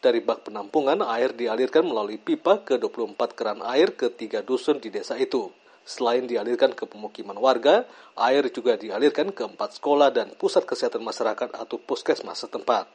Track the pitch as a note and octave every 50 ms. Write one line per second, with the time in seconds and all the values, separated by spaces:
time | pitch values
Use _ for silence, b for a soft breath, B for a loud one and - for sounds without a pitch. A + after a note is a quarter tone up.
0 | - C3 A#2+ A#2 G2+ - A2+ - - - G#2 G#2+ G2+ G2+ - D3 C#3 C3+ D3+ G3
1 | G3+ C#3+ A2+ A2+ B2 C3+ C3+ A#2 A#2+ A2+ A2+ A2+ B2+ B2 - D#3 - E3+ B2+ A2
2 | G2 G2+ A2 G#2+ _ - D#3+ D#3 - E3 G3 G#3+ - - C#3 A#2+ A#2+ G#2 - -
3 | A#2 G#2 G2+ _ A#2+ A2+ - - A#2 G#2+ G#2 F2+ F#2 A#2 B2 C#3+ E3+ G3 - -
4 | C3 A#2+ - - A2+ G#2+ - G#2+ G2+ - B2+ B2+ - - D3+ D3 A2+ A2 G2 G#2
5 | F#2 - - A#2 C3+ B2 - B2+ G#2 F2+ - _ _ b b b b - - -
6 | C3 A#2 A#2+ B2+ B2+ B2 A#2+ A2 G#2 A#2 A#2+ A#2 - C3 - - - - - G#2
7 | G#2+ G#2 _ - G#2+ G2+ G2 G#2 A#2 C3 C3 B2 A#2 C#3+ E3+ A3+ B3+ B B B
8 | B B B - A2+ A#2+ C3+ C#3+ C#3 B2+ - - - B2 A#2 G#2+ A2 A2 G2 G#2
9 | C3+ D3 - - D3+ G3 G3 - A#2+ G2+ - - G#2 - - - - D3+ D3 C#3+
10 | C#3+ C#3 B2 A#2+ G#2+ G#2+ - _ - F#3+ - F#3 - - B2+ - - A#2+ - A#2
11 | A2+ A2 A2 - A#2 A2 G#2 - B2 B2 - - A#2 - - - - - C3+ -
12 | - - D3 - - - E2+ - - - - - - - A#2+ G#2 F#2 - _